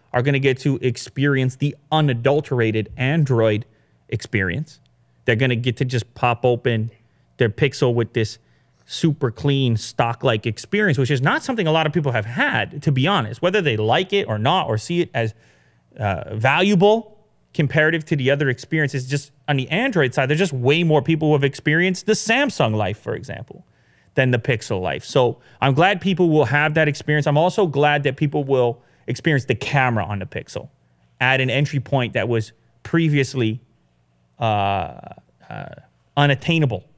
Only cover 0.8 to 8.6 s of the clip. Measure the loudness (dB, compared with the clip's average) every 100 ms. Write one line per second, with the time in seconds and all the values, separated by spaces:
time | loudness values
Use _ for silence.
0.8 | -2 -4 -8 -2 0 2 0 -2 -4 -4
1.8 | _ 0 2 2 0 0 0 0 0 0
2.8 | -4 -4 0 2 2 2 2 0 -4 _
3.8 | _ _ _ -8 -4 -2 -2 -4 -8 -14
4.8 | _ _ _ _ -2 0 0 0 -2 -2
5.8 | -2 -2 -4 -2 -2 0 0 0 0 -2
6.8 | -4 -8 _ _ _ -2 -2 0 -2 0
7.8 | 0 0 -2 -2 -4 -6 _ _